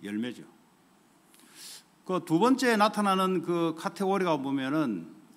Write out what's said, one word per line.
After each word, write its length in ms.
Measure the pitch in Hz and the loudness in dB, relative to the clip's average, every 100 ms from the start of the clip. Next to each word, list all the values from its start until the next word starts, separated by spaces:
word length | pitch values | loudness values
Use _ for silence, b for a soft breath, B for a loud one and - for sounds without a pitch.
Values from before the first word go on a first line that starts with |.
열매죠. 420 | 95 107 123 - - _ _ _ _ _ _ _ _ B B B B B B _ - | -8 -6 -6 -8 -18 _ _ _ _ _ _ _ _ B B B B B B _ -4
그 180 | 185 | -4
두 160 | 170 160 | 0 2
번째 380 | 226 262 254 220 | 4 4 4 4
나타나는 640 | 208 214 202 190 190 185 | 4 2 2 2 2 0
그 340 | 165 175 165 160 | 0 0 0 -2
카테고리가 600 | 196 - 196 196 180 151 | -8 -4 0 0 2 0
보면은 760 | 135 139 131 156 139 92 82 - - | 0 -2 -2 0 -2 -4 -8 -18 -20